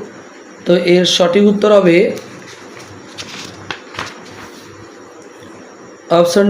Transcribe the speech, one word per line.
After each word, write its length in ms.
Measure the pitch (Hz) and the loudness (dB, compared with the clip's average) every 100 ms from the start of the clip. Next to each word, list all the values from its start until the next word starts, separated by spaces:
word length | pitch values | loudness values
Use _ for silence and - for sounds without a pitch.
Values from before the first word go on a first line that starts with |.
| - - - - - - | -10 -20 -20 -20 -20 -10
তো 100 | - 175 180 | -2 0 2
এর 180 | 180 175 | 2 2
সঠিক 340 | - 175 202 208 | 0 2 2 2
উত্তর 240 | 202 208 | 2 2
হবে 240 | 202 185 170 214 - - - - - - - - - - - - - - - - - - - - - - - - - - - - - - - - - - - - - - - - | 4 4 2 0 -4 -14 -20 -20 -20 -20 -20 -20 -20 -20 -18 -18 -16 -18 -18 -16 -16 -16 -14 -14 -14 -20 -20 -20 -20 -20 -20 -20 -20 -20 -20 -20 -20 -20 -20 -20 -20 -20 -16 -2
অপশন 340 | 170 175 208 | 0 2 2